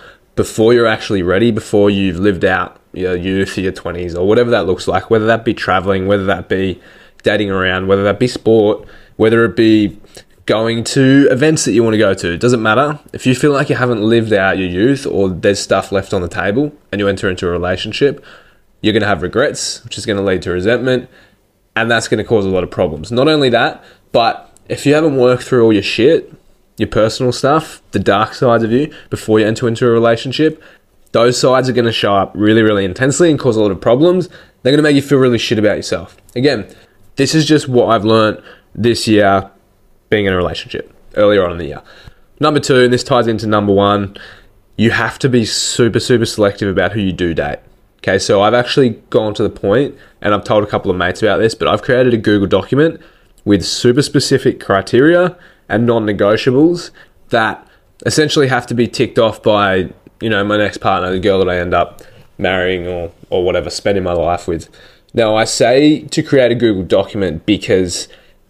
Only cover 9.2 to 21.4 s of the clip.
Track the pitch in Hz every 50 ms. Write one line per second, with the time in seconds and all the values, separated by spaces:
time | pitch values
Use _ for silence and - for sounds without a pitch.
9.2 | 107 110 113 117 117 110 - - 113 110 110 110 104 98 - - - - _ -
10.2 | - _ _ _ _ - 120 107 113 113 113 117 113 - - 143 135 131 135 139
11.2 | 139 127 123 123 139 156 160 151 - - 92 113 117 113 110 107 107 98 95 -
12.2 | - 87 85 82 - 123 123 120 110 110 110 117 143 147 156 147 - _ - -
13.2 | - 127 131 123 - 151 143 135 135 131 139 113 127 123 120 110 104 110 117 117
14.2 | 113 110 107 98 95 95 92 92 92 90 87 90 104 131 139 135 - - - 92
15.2 | 98 95 92 80 101 104 101 - - - - 95 92 - 98 98 92 - - 98
16.2 | 87 85 - - 87 98 101 123 147 147 147 - _ _ - 101 101 98 98 90
17.2 | - 101 92 87 - 87 87 87 85 90 92 90 - 110 104 - 143 139 131 -
18.2 | - - - - _ _ _ _ _ _ _ _ - 107 190 117 101 104 101 80
19.2 | - 110 - 113 135 143 - - - - - - - 117 - - - 113 104 101
20.2 | 98 98 92 90 82 98 87 90 90 104 120 120 120 131 127 123 123 - _ -
21.2 | _ _ _ _